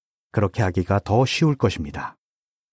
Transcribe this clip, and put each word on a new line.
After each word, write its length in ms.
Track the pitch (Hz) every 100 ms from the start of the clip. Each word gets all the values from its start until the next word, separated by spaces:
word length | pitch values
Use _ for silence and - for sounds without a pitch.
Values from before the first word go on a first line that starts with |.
| _ _ _
그렇게 320 | - 101 -
하기가 360 | 95 90 90 98
더 260 | - 110 131
쉬울 300 | - 160 139
것입니다. 600 | - - 73 - - - _ _ _ _ _